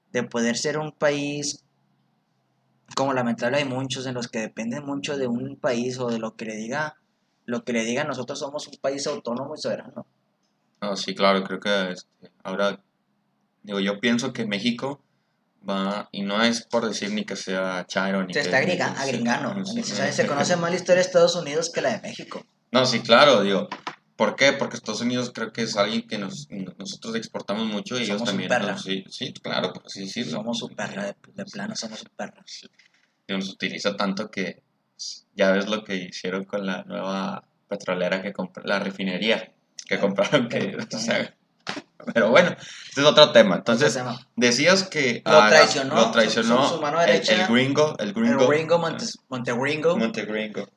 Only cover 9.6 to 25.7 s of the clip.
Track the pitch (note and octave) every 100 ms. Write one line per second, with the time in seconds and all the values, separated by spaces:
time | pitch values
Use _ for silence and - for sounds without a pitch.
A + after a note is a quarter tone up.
9.6 | A#2+ G#2 - - - _ _ _ _ _
10.6 | _ _ G#2 G2 - F#2+ G2 F#2+ F#2+ F#2+
11.6 | G#2+ G2+ F#2 F2+ - _ - _ F#2+ F#2+
12.6 | G2+ F#2+ _ _ _ _ _ _ _ _
13.6 | - G2+ G2 G2+ A#2+ A#2 B2+ - G#2+ G2+
14.6 | A#2+ A#2 C3+ C#3+ _ _ _ _ _ _
15.6 | G2 G2 G2 G2+ - G2 G2 G2+ A#2 A#2
16.6 | - A#2+ A2+ G2+ G#2 G#2+ G2+ G2 - F#2+
17.6 | F#2 F#2 F2+ G2 F#2+ G2 F#2 F2+ F2+ B2
18.6 | D#3 E3+ B2 - C3+ A#2 A#2 C3 C3+ G2
19.6 | F#2+ - - G2+ C#3+ D3 D#3 C#3+ C#3+ F3
20.6 | E3+ F3+ - F3+ F3+ F3 E3+ F3 D3 D3+
21.6 | E3+ - C#3+ G#2 - - - - - _
22.6 | _ B2 B2 A#2 - A#2 D3 A#2 G2 G2
23.6 | - - - - _ - G#2 - C#3 C3+
24.6 | A#2+ A#2+ - G#2 A#2+ B2 A#2+ - A2 -
25.6 | A2+